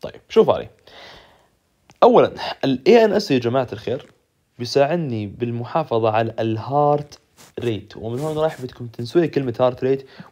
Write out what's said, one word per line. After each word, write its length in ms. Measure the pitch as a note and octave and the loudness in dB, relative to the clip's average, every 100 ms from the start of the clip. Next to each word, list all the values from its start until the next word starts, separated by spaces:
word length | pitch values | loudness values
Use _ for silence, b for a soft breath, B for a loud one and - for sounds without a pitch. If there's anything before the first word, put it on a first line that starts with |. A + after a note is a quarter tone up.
طيب، 200 | - - _ | -14 -14 _
شوف 220 | A3 D3 | 2 4
علي. 180 | E2 - - B B B B B B B _ _ _ _ _ | 2 -2 -16 B B B B B B B _ _ _ _ _
أولًا، 300 | A3+ G#3+ A2+ - B B | 6 6 4 0 B B
ال 160 | C3+ C3 - | -2 0 4
إي 180 | A#3 | 6
إن 80 | G#3+ | 6
إس 180 | G#3+ G#3 | 2 0
يا 80 | C3 | 0
جماعة 300 | A#2 C3+ B2 | 0 -2 -4
الخير 380 | - - B2+ - _ _ _ _ - | -8 -8 -8 -10 _ _ _ _ -14
بيساعدني 680 | A#2+ C#3 C#3 F3 D3+ A2+ G2+ | -2 2 2 0 -4 -6 -6
بالمحافظة 840 | G2 A#2+ A#2+ A#2+ E3 D3+ A#2 A2 | -6 -6 -6 -6 -6 -2 0 0
على 240 | G#2+ A2+ A2+ | 0 -2 -2
الهارت 800 | A2+ A2 G#2+ C#3+ D3 D3 D3 - _ _ - - | -4 -4 -2 0 2 0 -2 -16 _ _ -18 -6
ريت، 360 | A#2+ G2+ F#2+ - | -4 -4 -8 -12
ومن 220 | A2+ A#2+ | -10 -6
هون 180 | D#3 D#3 | -6 -2
رايح 240 | D#3+ D#3 | -2 -4
بدكم 240 | B2+ - A#2+ | -12 -12 -14
تنسوا 340 | - A#2+ F3 | -12 -2 0
لي 80 | D#3 | 2
كلمة 260 | C#3+ C3 A2+ | 0 -4 0
هارت 240 | B2+ B2 | 0 0
ريت 220 | B2+ C3+ - B B | -2 -2 -4 B B